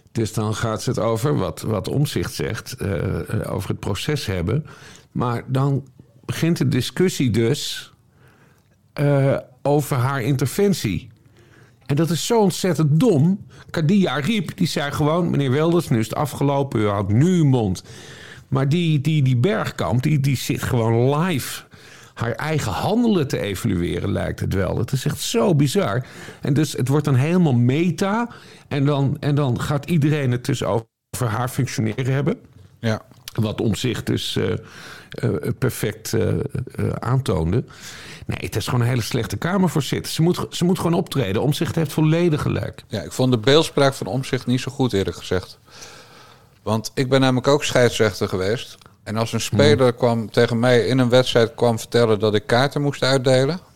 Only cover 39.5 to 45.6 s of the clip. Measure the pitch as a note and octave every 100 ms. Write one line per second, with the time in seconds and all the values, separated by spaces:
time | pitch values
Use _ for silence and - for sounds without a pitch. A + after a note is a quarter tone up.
39.5 | F#3+ F3+ D3+ - B2+ - - E3 - -
40.5 | - F#3 F#3+ F3 F3 - C#3+ G2 G2+ A#2+
41.5 | D3 B2+ - D#3+ - D#3 E3 F3 D3+ B2
42.5 | F#2+ - - - G#2 D2 - B2+ A#2+ A2
43.5 | D3 D#3 - C#3 - - B2+ C3 B2+ -
44.5 | B2+ - B2 B2+ G2 F2+ - - F#2 -
45.5 | -